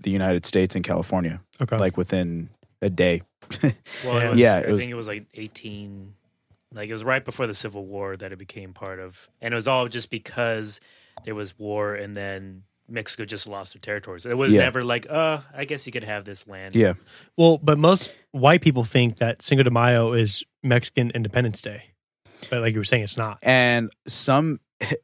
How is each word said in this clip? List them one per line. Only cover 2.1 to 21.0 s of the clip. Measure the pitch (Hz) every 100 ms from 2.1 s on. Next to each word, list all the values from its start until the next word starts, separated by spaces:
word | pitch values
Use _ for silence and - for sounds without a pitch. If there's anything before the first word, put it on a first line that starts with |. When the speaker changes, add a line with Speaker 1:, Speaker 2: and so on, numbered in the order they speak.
| 92 87 85 82 _ _ -
Speaker 1:
a | 101
day. | 87 90 85 - _ -
<laughs> | - 143 - - -
Speaker 3:
Well, | 127 120
it |
Speaker 2:
Yeah. | 117
Speaker 3:
was, | 117
Speaker 1:
Yeah, | 120
Speaker 3:
I | 92
Speaker 1:
it | -
was | 104
Speaker 3:
think | 123
it |
was, | 120 107
like, | 104 -
eighteen, | - 107 - 110 104 101 98 98 98 _ _ _ _ _
like, | 110 107
it |
was | 113
right | 117 131
before | 135 - 120
the |
Civil | 101 113 101
War | 98 101 98
that | 95 95
it | 92
became | 92 - 95
part | 92 98 92
of, | 92 90 _ _
and | 117
it | 117
was | 113
all | 131 123
just | 120 113
because | 110 - - 117 110 107 101 _ _ _ -
there | 113
was | 107 101 -
war | 104 104 104 104
and | 101 101
then | 98 98 98 95 95 _ -
Mexico | 117 107 -
just | 104 107 107
lost | 101 95
their | -
territories. | - 104 98 87 123
It | 123
was | 135
Speaker 1:
Yeah. | 104
Speaker 3:
never | 127 127
like, | 120 120 -
"Uh, | 156 160 151 139
I | 131
guess | 139 147 -
you |
could | -
have | 107 104
this | 98 98 -
land." | 95 95
Speaker 1:
Yeah. | 110 101 98 _ - - -
Speaker 2:
Well, | 165 160
but | 151 151
most | 160 190 - - _
white | 139 135 175
people | 160 127
think | 117 131 120 107
that | 117 117
Cinco | - 135
de | 127
Mayo | 117 120 120 117
is | 120 107 98 - _
Mexican | 135 120 - -